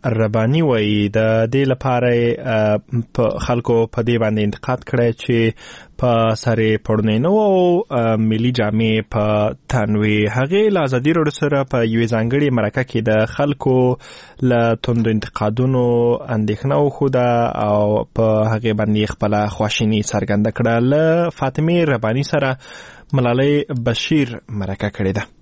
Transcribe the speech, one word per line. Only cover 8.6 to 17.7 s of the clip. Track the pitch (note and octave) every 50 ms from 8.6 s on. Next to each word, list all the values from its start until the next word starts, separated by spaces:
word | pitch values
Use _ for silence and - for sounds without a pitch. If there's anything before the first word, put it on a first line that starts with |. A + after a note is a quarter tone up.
| G#2+ G#2 G#2+ A2 A2+ A2 A2 A2 G#2+ _ -
په | A2 G#2 G#2+ G#2+ G#2 G#2 G#2+ - - _
تن | - - B2+ G#2+ G#2+ G#2+ G#2
وې. | G#2+ G#2+ G#2 G#2+ G#2+ G#2 G#2+
هغې | B2 C3 C#3+ F#3 G3+ G#3+ G#3+ G3+
له | F3+ D3+
ازادي | C3 C3 B2 C3 D3+ E3 E3+
راډیو | D#3 D3 C#3+ -
سره | D#3 C#3+ D3 C#3 C3+ C3 -
په | B2 A#2
یوې | A2+ A2+ A2+ A#2 A2 A#2
ځانګړې | A2 A2 A#2 B2+ C#3+ D3 C#3+ B2+ A#2+
مرکه | G#2 G#2 - C3+ B2+
کې | - - A#2 A2 A2+
د | G#2+ G#2+ A2 - -
خلکو | - C#3+ D3 C#3 - - C3+ C3 B2+ B2+ B2+ B2 - - - - - - - - -
له | B2+ B2+ A#2+ A#2 A#2 A#2 A2+ A2
توندو | - - A#2+ A#2 A2+ A2+ A2
انتقادونو | G#2+ G#2+ - - - A2 G#2+ A2 A#2+ B2+ C3 C3 B2+ B2 A#2+ A#2+ A#2+ A#2+ A#2+ A#2+ - C3+ C3 A#2+
اندېښنه | A2 G#2+ G#2+ G#2+ - - C3+ C#3+ D3
وښوده | D3 C#3+ C3+ - C#3+ C#3 C3 B2 B2 A#2+ A#2+ A#2 A#2 - - - A2
او | G#2